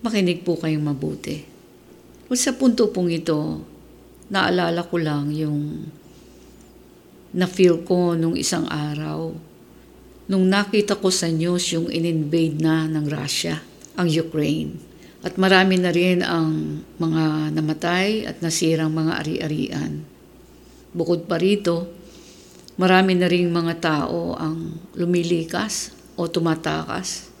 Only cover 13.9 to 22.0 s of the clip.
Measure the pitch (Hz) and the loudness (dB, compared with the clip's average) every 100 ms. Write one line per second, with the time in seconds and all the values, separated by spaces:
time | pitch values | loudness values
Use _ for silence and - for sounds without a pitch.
13.9 | - 175 156 160 156 151 156 151 160 - | -2 0 2 0 -2 0 0 -4 -8 -16
14.9 | - - - 175 - 185 185 190 185 180 | -20 -20 -12 -10 0 4 6 6 4 2
15.9 | 170 180 180 - 170 160 156 156 151 - | 2 4 2 2 0 0 0 -4 -8 -12
16.9 | - 165 160 160 156 156 156 156 156 175 | -4 -2 2 2 0 -2 -2 -2 -2 0
17.9 | 180 196 220 - - 165 160 160 160 160 | 0 0 0 -4 -6 -4 0 2 2 0
18.9 | 156 160 - 151 160 160 151 - 156 151 | 0 0 -2 -4 -4 -4 -4 -4 -4 -6
19.9 | 151 156 - - - - - - - - | -6 -12 -20 -20 -20 -20 -20 -20 -20 -14
20.9 | 170 165 170 170 165 185 202 185 170 175 | -6 0 0 0 0 2 2 2 -2 -4
21.9 | - | -12